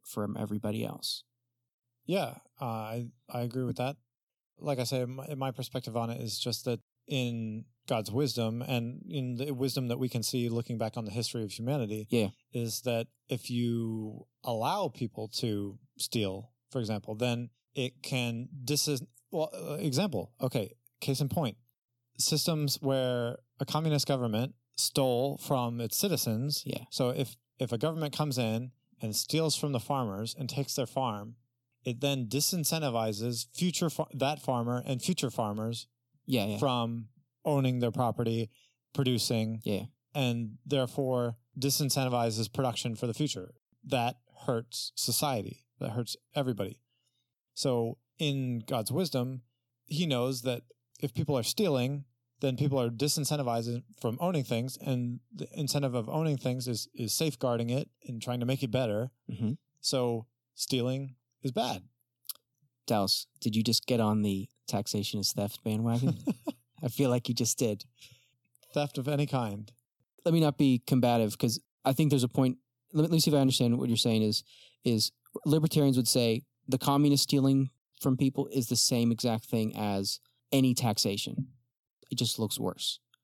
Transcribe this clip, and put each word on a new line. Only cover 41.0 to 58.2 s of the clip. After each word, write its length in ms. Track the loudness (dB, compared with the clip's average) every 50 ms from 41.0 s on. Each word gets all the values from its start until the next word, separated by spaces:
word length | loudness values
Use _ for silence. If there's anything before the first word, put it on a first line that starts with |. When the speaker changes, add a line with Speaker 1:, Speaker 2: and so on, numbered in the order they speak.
| 0 2 2 2 0 0 -2 -6 _ _ -8 -2
Speaker 2:
disincentivizes 920 | 0 0 2 2 0 0 2 2 2 2 2 2 2 2 2 0 -4 -2
production 440 | 0 0 0 0 0 -2 -4 -4 -4
for 100 | -2 -2
the 80 | -4 0
future. 400 | 0 -2 -2 -2 -6 -8 -14 -16 _ _ _ _ _ -6
That 320 | -2 0 0 0 0 -2 _ _ _ _ -8 -2
hurts 480 | -2 -2 -2 -2 -6 -10 -10 -10 -8 -6
society. 680 | -4 -2 0 0 0 0 0 0 -2 -4 -6 -10 -14 _ _ _ -8
That 120 | -8 -4
hurts 240 | -4 -4 -4 -6 -8 -14 _ _ -4
everybody. 460 | -2 -2 -2 -2 -2 -4 -6 -6 _ _ _ _ _ _ _ _ _ _ _ _ _ _ _ -10
So 440 | -2 0 0 2 2 0 -2 -4 _ _ _ _
in 420 | -2 -2 0 0 0 -2 -2 -2 -4 -4
God's 260 | -2 -2 -2 -2 0
wisdom, 500 | 0 0 0 0 0 -2 -2 -2 -4 -10 -12 _ _ _ _ _ _ _ _
he 200 | -4 -2 0 2
knows 380 | 2 2 2 2 0 -2 -2 -2
that 180 | -2 -4 -4 -6 _ -20 _ _ _ _ -6
if 120 | -6 -4 -2
people 240 | -2 0 2 2
are 60 | 0 0
stealing, 640 | 0 0 2 2 2 4 2 2 0 -2 -4 -8 _ _ _ _ _ _ -2
then 160 | 0 0 2
people 240 | 2 2 2 2 2
are 100 | 2 0
disincentivized 920 | 0 0 0 0 2 0 0 0 0 0 0 0 0 0 0 -2 -4 -6 -8 _ -16 -4
from 160 | -2 -2 -2 0
owning 220 | 0 0 0 0 0
things, 320 | 0 0 -2 -2 -2 -6
and 420 | -8 -2 -2 0 0 0 -2 -4 -6 _ _ -12
the 140 | -12 -12 -10 -6
incentive 420 | -4 -4 0 0 0 0 0 0
of 120 | -2 -2 -2
owning 280 | -2 0 2 2 0
things 300 | 0 0 -2 -2 -2 -2
is, 200 | -4 -4 -4 -6 -10 _
is 180 | -6 -4 -2 0
safeguarding 560 | 0 0 0 -2 0 0 0 2 2 0 0
it 200 | 0 -2 -2 -4 _ _ -12
and 140 | -10 -10 -8